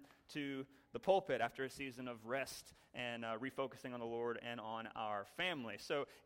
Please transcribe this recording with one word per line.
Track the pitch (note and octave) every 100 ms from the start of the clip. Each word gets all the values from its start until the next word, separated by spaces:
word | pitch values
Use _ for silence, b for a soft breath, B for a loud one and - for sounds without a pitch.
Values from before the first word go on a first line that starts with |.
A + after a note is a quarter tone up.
| C#3 B -
to | D3+ C#3+ C3+ C3+ B B
the | A#2
pulpit | - F#3+ - B2+
after | A#2 -
a | C3
season | - C#3 A#2+ B2+
of | A#2
rest | A2 C3 B2+ - - B B
and, | - B2 A#2
uh, | A2+ A2
refocusing | C3 - C3 B2+ C3
on | B2
the | A#2
Lord | A#2 A#2+ A2+
and | B2 A#2+
on | A2 A2+ A2+
our | - A2 G#2 G2 -
family. | F3+ D#3 A#2 G2+
So | - D3+ D3+ B